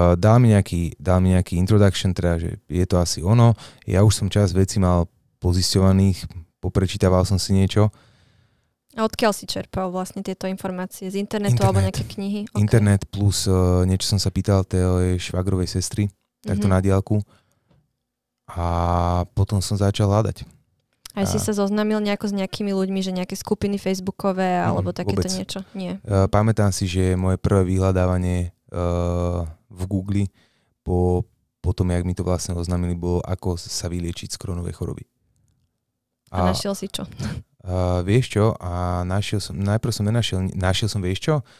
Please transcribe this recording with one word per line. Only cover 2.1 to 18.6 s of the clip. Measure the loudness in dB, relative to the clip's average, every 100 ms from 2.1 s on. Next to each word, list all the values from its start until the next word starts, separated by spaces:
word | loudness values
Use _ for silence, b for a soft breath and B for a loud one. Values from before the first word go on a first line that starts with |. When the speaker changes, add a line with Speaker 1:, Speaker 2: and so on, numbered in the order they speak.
Speaker 1:
teda, | 0 0 0
že | -2 -8 -6
je | -2 2
to | 2
asi | 0 0
ono. | 2 6 6 4 B B
Ja | -2 4
už | 4 4
som | 0
časť | 2 2 2
vecí | 0 2
mal | 2 2 0 _ _ _
pozisťovaných, | 0 0 2 2 4 6 4 2 -6 -14 -20 _
poprečítaval | -4 0 0 2 4 4
som | 4 0
si | 2
niečo. | 2 2 4 2 0 b b b b b b b _ _
Speaker 2:
A | -4 -4
odkiaľ | 0 0
si | 0 -6
čerpal | -10 -8 -6 -6
vlastne | -6 -8 -8
tieto | -10 -8
informácie? | -6 -6 -6 -6 -8 -10 -8
Z | -6
internetu | -4 -4 0 2
alebo | 2 2
Speaker 1:
Internet. | 0 -2
Speaker 2:
nejaké | -8
knihy? | -8 -6 -6 -6
OK. | -2
Speaker 1:
Internet | 2 4 4 2 0
plus, | -2 0 0 0
e, | 2 4 4 2
niečo | 0 0
som | -2
sa | 0
pýtal | -2 2 2 2
tej | 0 2 2 0 -2
švagrovej | -4 -4 -2 -2 -2
sestry, | -4 -4 -2 -4 -4 _ _
takto | -6 -2 2
Speaker 2:
Mhm. |
Speaker 1:
na | 2
diaľku. | 2 0 2 -2 -4 b b b b b _ _ _ _ _ _ -14
A | -6